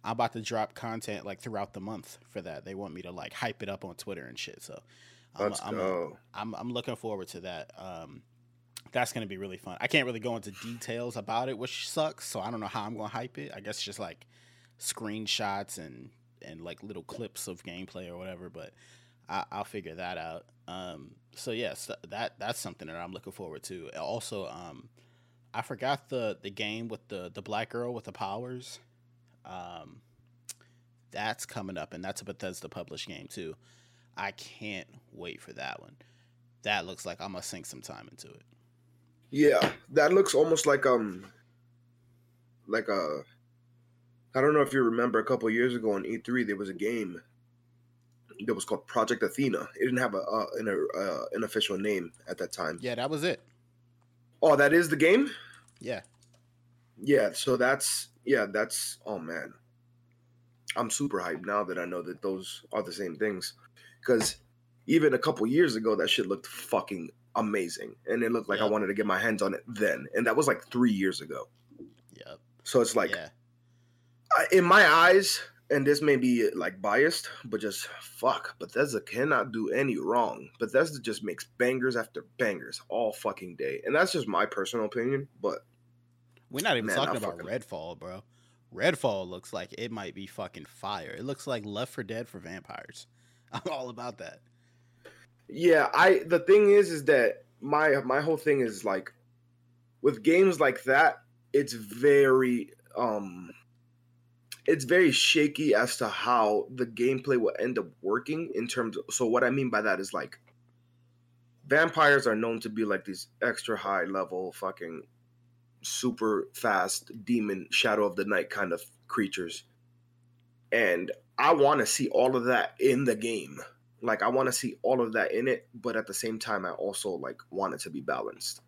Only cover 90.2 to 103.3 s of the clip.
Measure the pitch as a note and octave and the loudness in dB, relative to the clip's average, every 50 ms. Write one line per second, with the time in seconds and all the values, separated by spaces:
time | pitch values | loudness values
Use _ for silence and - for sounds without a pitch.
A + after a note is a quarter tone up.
90.2 | G2 F#2 - - G#2 F2+ _ - D2+ - - - - G2 G#2 F#2+ D#2+ - - - | -14 -14 -10 -10 -10 -10 _ -14 -18 -18 -18 -10 -8 -6 -6 -6 -8 -10 -10 -10
91.2 | G#2+ C3+ C#3 - - C#3+ C3 A#2 G#2 G#2 G2+ G#2 B2+ B2 - - A#2 F#2 A2+ A2+ | -8 -8 -8 -8 -6 -6 -6 -6 -6 -6 -6 -6 -6 -6 -8 -10 -8 -8 -8 -8
92.2 | A#2+ - - G2 E2+ E2+ F2+ F#2+ - - - - - - - - - _ _ _ | -8 -10 -12 -16 -14 -12 -14 -14 -14 -14 -14 -14 -14 -16 -18 -20 -20 _ _ _
93.2 | _ _ _ _ _ _ - - - F3+ D#3 C3+ C3 B2 A#2 A2+ A#2+ B2 A#2+ - | _ _ _ _ _ _ -12 -8 -8 -6 -8 -6 -8 -10 -10 -10 -10 -10 -10 -10
94.2 | F2+ D#2+ - - _ _ _ _ _ _ _ _ _ _ _ _ _ - - - | -14 -16 -16 -18 _ _ _ _ _ _ _ _ _ _ _ _ _ -20 -20 -20
95.2 | - _ _ _ _ _ - - E3+ F3 E3 D3+ C3+ - - C#3+ E3+ F#3+ F#3+ - | -20 _ _ _ _ _ -6 4 6 8 8 8 6 6 6 8 8 8 8 6
96.2 | - D#3+ E3+ E3+ E3+ - F#3+ G#3 G#3 G3+ G3+ G3+ G3+ E3+ E3+ D3+ C#3 D#3 D3+ C3+ | 6 4 2 4 8 8 8 10 10 10 10 10 8 6 2 -2 4 6 6 8
97.2 | A#2+ G#2+ - - - _ _ _ - C#3 D3 D3+ D#3 D3+ C#3 C#3 A#2 B2 B2+ C#3+ | 6 4 2 0 -12 _ _ _ -2 0 2 4 6 6 6 4 4 2 0 2
98.2 | D3 D#3+ D#3+ C#3+ - D3+ D3 C#3 B2+ A2+ G#2 F#2+ G2+ G#2+ F#2+ F#2+ F#2+ - _ _ | 2 2 0 2 4 2 4 4 4 0 -2 -4 -2 0 -2 -2 -2 -8 _ _
99.2 | _ _ _ _ _ _ _ _ _ _ _ _ _ _ _ _ - C#3 C3+ A2+ | _ _ _ _ _ _ _ _ _ _ _ _ _ _ _ _ 0 0 0 4
100.2 | G#2 D#3 E3 F3+ G3 F#3+ F3 D3 D3+ C3 B2+ - - C3 C3 C#3 D#3 D3+ - - | 2 4 6 8 6 6 6 4 2 2 2 0 0 4 6 6 6 6 4 2
101.2 | _ _ _ _ _ _ - C#3+ C#3+ C#3 A#2 A#2 G#2+ G2+ G#2+ A#2 B2+ D3 C#3+ C#3+ | _ _ _ _ _ _ 2 2 2 2 -6 -10 -10 -12 -8 2 6 8 8 10
102.2 | C#3 C3+ C3 C3 C3 B2+ B2 A#2+ G2 - - _ _ _ - - A#2+ A#2+ G#2+ G#2 | 10 8 8 8 6 4 2 0 -2 -6 -12 _ _ _ -4 -2 0 0 0 -2
103.2 | G2+ F#2+ | -4 -8